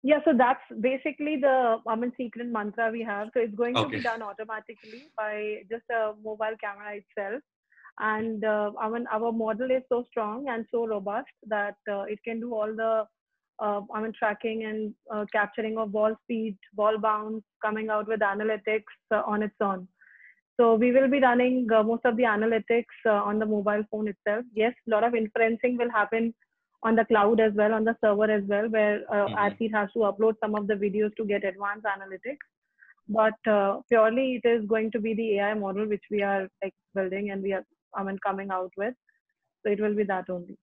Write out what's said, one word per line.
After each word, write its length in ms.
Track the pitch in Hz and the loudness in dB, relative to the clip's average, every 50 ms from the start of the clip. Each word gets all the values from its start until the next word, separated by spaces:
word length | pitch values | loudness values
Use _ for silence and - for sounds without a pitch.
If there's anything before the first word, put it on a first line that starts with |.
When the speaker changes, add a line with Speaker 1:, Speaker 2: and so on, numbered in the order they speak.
Speaker 1:
Yeah, 160 | - 262 302 285 294 | 4 4 2 4 4
so 80 | 330 294 | 4 6
that's 280 | 233 254 240 262 - - _ 233 220 | 6 6 4 4 0 -4 _ -10 -2
basically 560 | 214 262 262 269 - 320 285 - 294 294 311 | -2 -2 -2 0 -4 -6 -6 -4 -4 -4 -2
the, 420 | 269 262 277 262 262 254 233 226 220 _ | 2 2 4 4 4 4 2 0 0 _
I 80 | 220 226 | -4 -4
mean, 180 | 226 240 247 240 | -2 -2 -6 -4
secret 320 | - 254 226 - 226 240 240 | -6 -8 -8 -8 -10 -8 -6
mantra 420 | 233 214 208 208 196 233 226 226 | -4 -4 -4 -4 -4 -2 -2 -2
we 120 | 220 233 | -2 -4
have. 260 | 220 226 202 202 214 226 _ | -6 -6 -6 -6 -6 -4 _
So 60 | 247 | -2
it's 140 | 226 226 208 | -2 -2 -2
going 220 | 208 240 240 247 | -4 -2 0 0
to 100 | - 311 | 0 0
be 120 | 285 262 262 | 0 -4 -4
Speaker 2:
Okay. 40 | |
Speaker 1:
done 200 | 240 240 226 220 | -4 -4 -4 -4
automatically 880 | - 202 202 - 220 220 220 214 214 - 226 _ - 220 214 240 285 311 _ | -8 -10 -8 -10 -10 -10 -10 -12 -10 -14 -20 _ -20 -20 -20 -20 -20 _ _
by 460 | 220 214 214 214 208 214 214 214 208 202 185 | -6 -6 -6 -6 -6 -6 -6 -8 -8 -10 _
just 140 | 226 233 _ - | -12 -12 _ -4
a 220 | 240 226 220 214 208 214 214 | -2 -2 -2 -2 -6 -8 -10
mobile 320 | 214 214 208 220 220 220 214 | -12 -6 -4 -4 -6 -4 -6
camera 360 | - 208 202 202 208 208 208 | -10 -10 -10 -10 -12 -12 -12
itself. 440 | 196 190 _ _ 214 202 196 214 285 _ _ _ _ _ _ _ _ - - _ - | -14 _ _ _ -8 -6 -6 -8 -10 _ _ _ _ _ _ _ _ -20 -20 _ -4
And, 440 | - 214 214 214 220 226 220 208 214 | -2 -2 -2 -2 -2 -4 -4 -2 0
uh, 260 | 220 214 208 208 208 214 - | 0 0 2 0 -2 -4 -4
I 80 | 233 214 | -4 -4
mean, 180 | 226 240 240 - | -4 -4 -4 -4
our 180 | 220 214 226 233 | -2 -2 -2 -2
model 400 | 226 226 220 214 220 208 254 262 | -2 -2 -2 -2 -2 -2 0 0
is 120 | 262 262 254 _ | 0 0 2 _
so 140 | 247 233 247 _ | -2 -2 -2 _
strong 380 | - 240 214 208 214 247 285 277 | -6 -4 -4 -4 -6 -6 -6 -6
and 160 | 240 226 226 _ | -6 -6 -6 _
so 160 | - 233 233 | -4 -2 -2
robust 420 | 226 220 202 196 202 202 233 - - _ _ - 214 | -2 -4 -4 -4 -4 -4 -4 -6 -8 _ _ -6 -4
that, 260 | 214 208 202 208 202 _ _ 214 | -2 -2 -2 -4 -6 _ _ -6
uh, 140 | 202 202 196 | -6 -4 -4
it 140 | - 214 208 _ | -6 -8 -8 _
can 160 | 233 226 226 | -8 -6 -6
do 140 | 226 240 233 | -6 -6 -4
all 200 | 214 208 214 220 | -4 -4 -4 -4
the, 300 | 214 226 226 220 220 214 208 _ _ _ _ _ _ _ _ _ - | -2 0 0 0 0 -2 _ _ _ _ _ _ _ _ _ _ -4
uh, 180 | 220 208 208 202 202 - - | -2 -2 -2 -2 -4 -6 -6
I 60 | 214 | -6
mean, 140 | 214 220 214 - | -6 -6 -4 -2
tracking 460 | 233 214 208 208 - 233 220 226 220 | -2 -2 -2 -2 -6 -6 -4 -4 -6
and, 300 | 214 214 220 220 208 - _ _ - | -6 -4 -6 -6 -6 -8 _ _ -8
uh, 140 | 220 208 208 202 | -6 -6 -6 -2
capturing 460 | - 214 208 208 - - 220 220 220 | 0 0 0 0 -2 -6 -4 -4 -2
of 160 | 226 220 208 | -4 -4 -2
ball 240 | 196 214 214 220 220 - | 0 2 2 2 0 -2
speed, 340 | _ - 240 226 220 220 196 _ - _ | _ -6 -4 -4 -2 -4 -6 _ -16 _
ball 240 | _ 202 208 214 220 | _ 0 2 2 2
bounce, 480 | 214 208 214 214 214 214 214 220 220 - _ _ _ | 2 0 0 0 0 -2 -6 -8 -8 -10 _ _ _
coming 280 | - 220 214 214 220 220 | -4 -2 -2 -2 -4 -2
out 180 | 214 214 214 214 | -2 -2 -2 -2
with 120 | 226 214 | 0 0
analytics, 640 | 214 196 196 208 220 220 220 208 _ 220 214 220 214 - - _ _ _ | 0 0 0 0 -2 -2 -2 -2 _ -2 -2 -2 -4 -8 -20 _ _ _
uh, 120 | 226 214 - | -2 0 0
on 160 | 214 208 208 | 0 -2 -2
its 140 | 214 208 _ _ | -2 -4 _ _
own. 260 | 214 196 190 185 185 - _ _ _ - - - - - _ _ _ _ _ - | -2 -2 -2 -4 -8 -16 _ _ _ -20 -20 -20 -20 -20 _ _ _ _ _ 4
So 180 | 240 226 226 | 6 6 6
we 160 | 220 240 247 | 6 6 6
will 160 | 240 269 269 254 | 6 6 6 6
be 120 | 262 285 | 4 4
running, 500 | 262 247 240 247 247 254 254 254 247 214 | 4 4 6 4 4 2 2 0 2 4
uh, 120 | 226 220 | 4 4
most 240 | 214 220 226 226 - | 4 4 0 2 2
of 100 | 254 226 | 0 2
the 60 | 220 | 4
analytics, 600 | 247 226 208 208 220 226 226 220 214 - 233 233 233 - - - - | 2 2 2 2 2 2 0 0 0 2 0 0 0 -4 -16 -2 2
uh, 180 | 226 214 202 | 2 2 2
on 160 | 208 208 208 214 | 2 0 0 0
the 60 | 220 | 0
mobile 400 | 214 214 208 196 208 208 208 214 _ | 0 0 0 0 0 0 0 -2 _
phone 180 | - 214 214 208 | -6 -4 -4 -6
itself. 380 | 190 _ _ 208 208 226 247 247 214 | -6 _ _ -2 -2 -2 -4 -6 -2
Yes, 180 | 214 214 233 247 _ _ | 0 0 0 0 _ _
a 40 | 233 | 0
lot 140 | 220 208 220 | 2 2 4
of 80 | 240 | 2
inferencing 640 | 240 226 220 208 _ - 226 226 233 220 - 247 247 | 2 0 -2 -2 _ 2 2 2 2 0 0 0 0
will 140 | 240 240 240 | 0 -2 0
happen 420 | 233 214 208 - 226 226 233 233 226 _ _ _ _ _ _ _ _ _ | 2 0 0 2 0 0 0 -2 -4 _ _ _ _ _ _ _ _ _
on 140 | - 220 226 | 0 2 4
the 80 | 220 220 | 4 4
cloud 340 | - 226 214 202 208 233 220 | 4 4 6 6 6 6 6
as 140 | 220 220 | 4 4
well, 220 | 202 208 208 214 226 | 4 4 2 4 4
on 100 | 214 214 | 2 2
the 120 | 226 226 _ | 0 0 _
server 280 | - 214 202 202 214 214 | 2 2 4 4 4 2
as 140 | 214 208 196 | 2 0 0
well, 220 | 196 202 202 214 233 | 0 0 0 0 0
where, 320 | 220 220 208 208 208 208 - - | 2 2 2 2 2 0 -2 -2
uh, 140 | - 202 202 | 0 0 0
Speaker 2:
Mm-hmm. 80 | 190 202 | 0 0
Speaker 1:
athlete 380 | 208 202 202 202 - 226 220 220 | 0 0 0 0 -2 -4 0 0
has 160 | 214 208 196 | 0 -2 0
to 60 | _ 233 | _ 0
upload 380 | 220 202 196 196 220 226 214 220 | 2 2 2 2 2 2 2 _
some 120 | - 214 208 | -2 -2 -2
of 120 | 214 208 196 | -2 0 -2
the 60 | 214 | -2
videos 400 | 196 202 208 185 214 214 208 214 | 0 0 0 0 0 0 -2 -2
to 100 | - 226 | -4 -2
get 180 | 202 202 196 202 | -2 -2 0 -2
advanced 400 | 196 185 196 202 202 208 214 214 | -4 -4 -4 -6 -6 -6 -4 -4
analytics. 640 | 214 196 196 196 190 190 185 - 240 294 285 - _ _ _ _ _ _ _ - - - _ _ - | -4 -4 -4 -8 -14 -14 -12 -10 -10 -12 -12 -14 _ _ _ _ _ _ _ -20 -20 -20 _ _ -2
But, 440 | 202 220 220 220 214 _ - 226 | 2 2 2 2 2 _ 0 2
uh, 300 | 214 202 196 196 196 - - _ | 4 4 4 2 0 -2 0 _
purely 500 | 240 226 220 220 226 247 269 262 254 226 | 6 6 6 6 4 2 0 0 -2 0
it 60 | - 240 | 2 2
is 160 | 233 233 214 | 2 2 2
going 240 | 196 220 220 214 226 | 0 0 0 0 -2
to 80 | 214 233 | -2 -2
be 120 | 208 226 | -2 -2
the 240 | 226 202 226 226 202 | -2 -2 0 0 0
A 140 | 202 202 208 | 0 0 0
I 40 | 214 | -2
model 320 | 214 196 190 190 202 214 | -2 -4 -4 -2 -4 -2
which 180 | 214 208 202 - _ | -2 -4 -6 -4 _
we 120 | 214 208 | -2 -2
are, 260 | 196 196 196 196 190 196 _ _ | 0 0 0 -2 -2 -6 _ _
like, 100 | 196 190 _ _ _ _ _ | -10 -10 _ _ _ _ _
building 360 | 196 190 185 185 196 208 202 | -4 -2 -2 -2 -4 -4 -4
and 120 | 196 196 | -6 -4
we 100 | 190 202 | -4 -2
are, 120 | 196 185 - _ _ _ _ _ | -4 -4 -6 _ _ _ _ _
I 120 | - 202 196 | -8 -6 -6
mean, 140 | 196 196 196 - | -6 -6 -4 -4
coming 260 | 202 190 196 196 196 | -4 -4 -4 -6 -6
out 180 | 190 185 185 185 _ | -4 -6 -6 -6 _
with. 180 | 190 196 233 254 _ _ _ _ _ _ _ _ _ _ _ _ _ _ | -6 -6 -6 -6 _ _ _ _ _ _ _ _ _ _ _ _ _ _
So 80 | 214 | -2
it 80 | 208 202 | 0 0
will 140 | 214 208 208 | 0 0 0
be 100 | 208 208 | 0 0
that 260 | 190 190 185 185 - | 0 -2 -4 -4 -6
only. 260 | 185 175 175 185 190 _ | -8 -8 -8 -12 -18 _